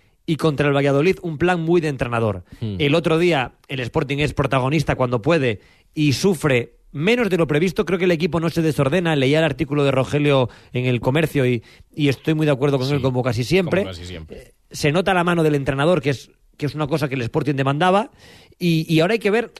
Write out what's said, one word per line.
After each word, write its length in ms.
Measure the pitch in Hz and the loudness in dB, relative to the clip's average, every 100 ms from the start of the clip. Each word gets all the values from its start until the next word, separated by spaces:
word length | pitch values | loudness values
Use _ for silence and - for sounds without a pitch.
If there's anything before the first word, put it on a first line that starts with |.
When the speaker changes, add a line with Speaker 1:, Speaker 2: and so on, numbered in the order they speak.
| _ _ - | _ _ -6
Speaker 1:
y 60 | 160 | -2
contra 320 | 160 139 147 | 0 0 0
el 80 | 139 | 2
Valladolid, 420 | 139 139 165 185 | 2 2 2 0
un 160 | 180 147 | -4 -2
plan 240 | 175 180 | 0 0
muy 180 | 160 175 | 2 2
de 80 | 156 | 0
entrenador. 560 | 131 123 120 113 92 - - | -2 -4 0 -2 -2 -10 -10
Speaker 2:
Mm. 160 | 113 98 | -8 -2
Speaker 1:
El 160 | 143 156 | 0 0
otro 220 | 170 160 | 2 2
día, 360 | 175 156 120 - - | 2 0 -2 -8 -12
el 100 | - | -8
Sporting 380 | 117 160 143 139 | -4 -4 -2 -2
es 160 | 147 | -2
protagonista 640 | - 135 135 127 156 147 139 | -2 0 0 0 0 0 -2
cuando 260 | 127 123 | -2 0
puede 400 | 120 165 131 104 - _ _ | 0 2 0 -2 -8 _ _
y 200 | - 151 | -2 0
sufre 600 | 127 196 180 156 127 113 _ _ | 2 0 0 2 0 -2 _ _
menos 380 | 143 170 247 220 | -4 0 0 0
de 80 | 175 | 0
lo 100 | 160 | 0
previsto. 380 | 147 180 - 214 | 0 0 0 -2
Creo 120 | 180 | 0
que 60 | 185 | 0
el 60 | |
equipo 300 | 170 170 165 | 0 0 -2
no 80 | 165 | -2
se 120 | 165 | 0
desordena. 540 | 160 147 135 165 170 156 | 0 2 0 0 0 2
Leía 240 | 131 151 | 2 2
el 60 | 160 | 2
artículo 400 | 127 - 147 139 | 0 -2 0 2
de 60 | |
Rogelio 580 | 131 127 147 147 139 120 - - | 2 0 0 2 2 2 -4 -10
en 120 | 135 127 | -4 -2
El 140 | 123 | 0
Comercio 460 | 123 139 160 143 127 | 0 0 0 0 0
y, 180 | 123 - - _ - | 0 -4 -20 _ -2
y 140 | 143 | 0
estoy 240 | 135 - | 0 0
muy 120 | 156 156 | 0 2
de 60 | |
acuerdo 260 | 135 143 139 | 2 2 0
con 100 | 131 | 0
Speaker 2:
Sí, 80 | 143 | -2
Speaker 1:
él, 60 | |
como 220 | 131 127 | 0 0
casi 220 | 123 113 120 | -2 -2 0
siempre. 380 | 180 175 180 | 0 0 -2
Speaker 2:
como 80 | 202 | -4
casi 120 | 87 87 | -8 -14
siempre. 320 | 87 78 - | -14 -14 -18
Speaker 1:
Eh, 160 | - _ _ | -20 _ _
se 220 | - 151 | -4 0
nota 220 | 156 196 | 0 2
la 100 | 185 | 0
mano 200 | 175 170 | 2 2
del 120 | 156 147 | 2 0
entrenador, 460 | 139 139 151 180 | -2 0 2 2
que 80 | 143 | 0
es, 200 | 131 - _ _ - | -4 -8 _ _ -8
que 80 | 143 | -6
es 100 | 143 | -4
una 120 | 151 | -4
cosa 200 | 156 143 | -2 -2
que 80 | 131 | -4
el 60 | |
Sporting 320 | 120 160 135 | -4 -2 -2
demandaba, 580 | 139 135 143 180 196 254 - - - - - | -2 -2 2 2 2 0 -8 -20 -20 -20 -4
y, 320 | 175 160 160 | 0 0 2
y 100 | 156 | 2
ahora 120 | 170 | 2
hay 60 | 226 | 2
que 100 | 202 | 0
ver, 220 | 214 226 - | 0 -2 -10